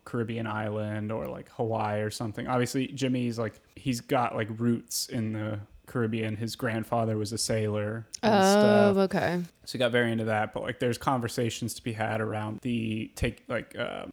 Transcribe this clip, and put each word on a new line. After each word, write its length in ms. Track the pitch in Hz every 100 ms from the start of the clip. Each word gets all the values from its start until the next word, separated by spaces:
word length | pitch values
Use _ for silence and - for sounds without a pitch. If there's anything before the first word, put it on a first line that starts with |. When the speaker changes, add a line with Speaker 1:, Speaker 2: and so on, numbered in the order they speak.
Speaker 1:
Caribbean 420 | - 120 113 113 110
island 640 | 107 107 107 107 107 107
or, 160 | 113 139
like, 220 | 127 -
Hawaii 500 | - 113 113 107 104
or 80 | 107
something. 360 | - 113 110 120
Obviously, 400 | 127 120 139 127
Jimmy's, 500 | 139 131 127 120 117
like, 220 | 110 - _
he's 260 | - 139 120
got, 340 | - 135 120 120
like, 120 | 107 113
roots 500 | 120 117 - - -
in 240 | 131 110
the 280 | 107 107 104 104 - -
Caribbean. 500 | 127 110 113 110 107
His 180 | 113
grandfather 600 | - 123 110 107 120 113 107
was 160 | 104
a 60 | 113
sailor 680 | - 113 107 104 104 113 - -
and 120 | 220
Speaker 2:
Oh, 40 | 214
Speaker 1:
stuff. 540 | 190 202 208 208 202 196
Speaker 2:
okay. 420 | 190 190 - 175 175 _
Speaker 1:
So 80 | -
he 60 | 123
got 120 | 123
very 220 | 120 117
into 120 | 113 110
that, 260 | 107 107
but, 100 | -
like, 160 | 123 -
there's 180 | 123 117
conversations 760 | - 127 117 - 117 - 117
to 80 | -
be 120 | 120
had 260 | 110 110 110
around 380 | 110 107 107 107
the 500 | 123 120 110 110 113 -
take, 260 | 127 - -
like, 260 | 117 - -
uh, 280 | - 50 -